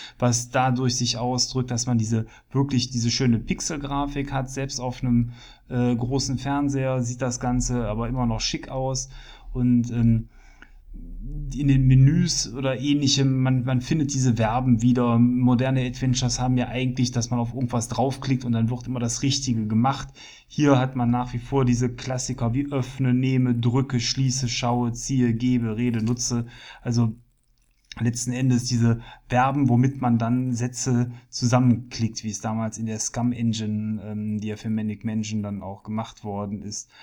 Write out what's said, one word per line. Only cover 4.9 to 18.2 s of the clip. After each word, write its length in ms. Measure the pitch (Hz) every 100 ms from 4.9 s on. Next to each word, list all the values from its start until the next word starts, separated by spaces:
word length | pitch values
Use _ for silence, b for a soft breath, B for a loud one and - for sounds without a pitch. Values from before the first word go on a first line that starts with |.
| 123
einem, 300 | 127 120 120 120 B B -
äh, 260 | 127 123 120
großen 420 | 120 135 131 123
Fernseher 640 | 139 143 143 139 131 127
sieht 200 | 120 123
das 180 | 131 120
Ganze 480 | 127 123 123 123 110
aber 200 | 107 117
immer 180 | 127 120
noch 140 | 110
schick 280 | - - -
aus. 400 | 135 131 135 - B B B B
Und, 360 | 127 123 123 117
ähm, 380 | 117 117 113 113 b b b b b - - - - 135 147 147
in 140 | 131 139
den 180 | 135 127
Menüs 640 | 131 135 147 170 - -
oder 280 | 117 135 127
ähnlichem, 600 | 143 143 143 139 135 131
man, 220 | 131 127
man 160 | 123 127
findet 320 | 120 160 143
diese 200 | 135 127 110
Verben 460 | 107 120 127 117
wieder. 360 | 120 123 120 117
Moderne 640 | 120 123 123 123 131 131
Adventures 560 | 127 127 131 123 123 127
haben 160 | 123 127
ja 100 | 117
eigentlich, 420 | 120 127 123 120
dass 180 | 123 117
man 100 | 123
auf 140 | 117
irgendwas 340 | 120 123 123 113
draufklickt 560 | - 131 -